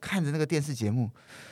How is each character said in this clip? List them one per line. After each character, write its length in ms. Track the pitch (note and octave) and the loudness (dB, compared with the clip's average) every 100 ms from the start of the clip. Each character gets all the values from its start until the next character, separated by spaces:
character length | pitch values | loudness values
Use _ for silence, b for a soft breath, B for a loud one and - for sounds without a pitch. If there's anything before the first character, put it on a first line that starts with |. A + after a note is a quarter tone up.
看 240 | - F#3+ | -2 0
着 60 | D3 | 2
那 80 | D#3 | 2
个 60 | D3+ | 2
电 140 | D#3 | 0
视 140 | D3 | 0
节 160 | B2 G#2+ | -2 0
目， 200 | A#2+ A2+ B B B B | 2 0 B B B B